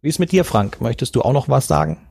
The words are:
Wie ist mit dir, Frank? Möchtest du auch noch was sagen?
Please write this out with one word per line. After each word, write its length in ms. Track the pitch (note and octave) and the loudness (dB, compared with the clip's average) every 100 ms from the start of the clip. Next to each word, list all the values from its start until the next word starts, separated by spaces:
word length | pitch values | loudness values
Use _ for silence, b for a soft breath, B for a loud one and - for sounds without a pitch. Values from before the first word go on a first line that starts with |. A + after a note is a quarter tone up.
Wie 60 | C#3+ | -4
ist 100 | D#3+ | -2
mit 140 | F3 | 0
dir, 120 | F#3 | 2
Frank? 360 | F3 G#2+ G2+ - | 2 0 -2 -4
Möchtest 340 | A2+ A#2+ B2+ | -6 -4 -2
du 80 | B2 | 0
auch 100 | A2+ | 2
noch 160 | C#3 C3 | 0 2
was 200 | C3+ - | 0 2
sagen? 300 | D2+ D#2 D#2+ - | 0 0 -4 -12